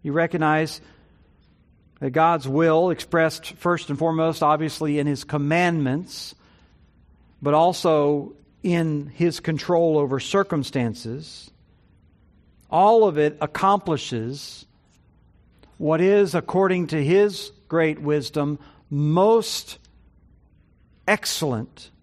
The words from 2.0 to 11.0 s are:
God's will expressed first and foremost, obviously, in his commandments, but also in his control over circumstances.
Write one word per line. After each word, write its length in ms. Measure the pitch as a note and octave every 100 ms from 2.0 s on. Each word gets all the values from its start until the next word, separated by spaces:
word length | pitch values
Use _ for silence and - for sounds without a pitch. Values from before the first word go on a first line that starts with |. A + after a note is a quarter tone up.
| C3+
God's 380 | C#3+ D#3+ E3+ C3
will 420 | C#3 E3 D#3+ F3+
expressed 640 | D#3+ - E3+ D#3+ - -
first 380 | - F3 E3+ -
and 80 | C#3
foremost, 420 | E3 D#3+ D#3+ D#3
obviously, 560 | D3+ D3+ D#3+ - D#3 D3
in 80 | D3
his 180 | C3+
commandments, 1080 | - D3+ C#3+ E3 F3+ E3 C3+ C#3+ F3+ - - - _ _ _ _ _ _ _ _ _ _
but 120 | C#3
also 800 | D3+ E3+ F3+ F3 D#3 D3 D3 E3+ - _ _
in 480 | - E3+ D#3+ D3+ C#3+
his 260 | - E3+ D#3+
control 600 | - D#3 - F3 E3 D#3
over 200 | C#3+ C3
circumstances. 1300 | - G3 G3 D#3+ C3 C3+ A#2+ -